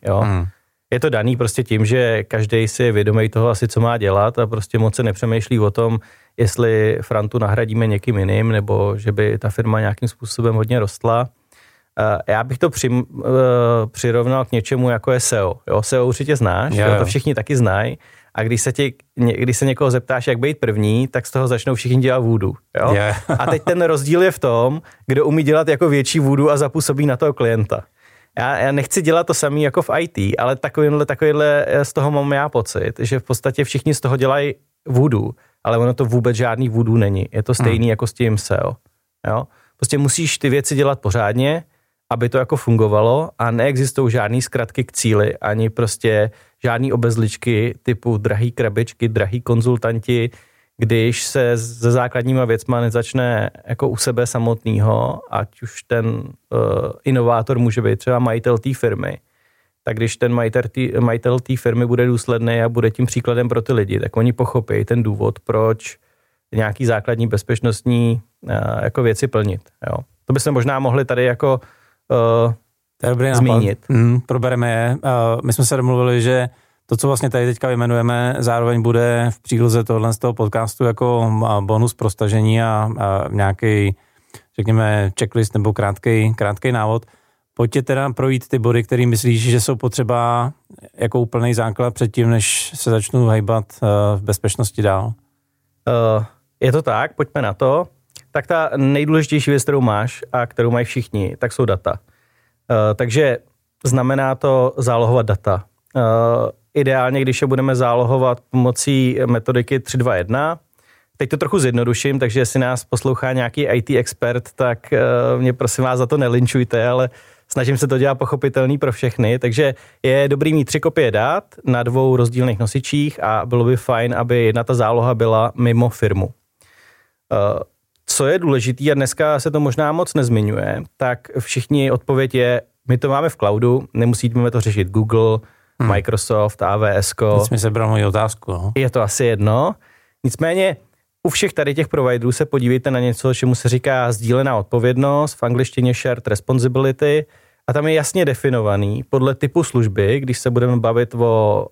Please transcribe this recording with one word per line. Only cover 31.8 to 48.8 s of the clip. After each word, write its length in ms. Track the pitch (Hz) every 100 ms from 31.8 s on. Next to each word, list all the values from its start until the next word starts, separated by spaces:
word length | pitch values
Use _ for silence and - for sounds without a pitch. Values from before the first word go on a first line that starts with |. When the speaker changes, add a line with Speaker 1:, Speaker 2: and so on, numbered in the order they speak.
Speaker 1:
z 80 | 143
toho 180 | - 143
mám 220 | 143 143
já 160 | 139 147
pocit, 440 | 123 107 98 92 -
že 200 | 117 131
v 40 |
podstatě 420 | - 123 135 127
všichni 300 | 139 135 -
z 60 | 143
toho 160 | 127 131
dělají 380 | 131 139 143 135 _ _ -
voodoo, 420 | 123 143 110 107 120 _ _
ale 140 | 107 117
ono 160 | 120
to 100 | 123
vůbec 320 | 123 123 120 117
žádný 320 | 123 117 131
voodoo 280 | 110 117 117
není. 300 | 101 98 98
Je 100 | 110
to 120 | 107
stejný 240 | 123 120 101
Speaker 2:
Hmm. 120 | 117
Speaker 1:
jako 160 | 110 113
s 60 |
tím 260 | - 117 107
seo, 380 | - 98 90 - _ _ _ _ -
jo? 180 | 110 139 _ _ -
Prostě 220 | 123 143
musíš 400 | 143 - 160 -
ty 100 | 143
věci 260 | 139 135
dělat 260 | 139 139 135
pořádně, 640 | 107 120 104 117 135 165 160 _ _ _ -
aby 180 | 117 120
to 100 | 135
jako 180 | 127 147
fungovalo, 720 | - 113 110 104 110 135 165 -
a 120 | 117
neexistují 600 | 117 131 131 135 - 127
žádný 320 | 120 107 120
zkratky 420 | 123 127 113 -
k 80 | 123
cíli, 460 | - 117 107 107 -
ani 320 | - 107 110
prostě 600 | 107 113 - 113 107 107 - _ _
žádný 300 | 123 117 131
obezličky 800 | 120 117 113 110 - - 110 117 -
typu 360 | - 113 120 110
drahý 340 | 107 104 120
krabičky, 560 | - 117 104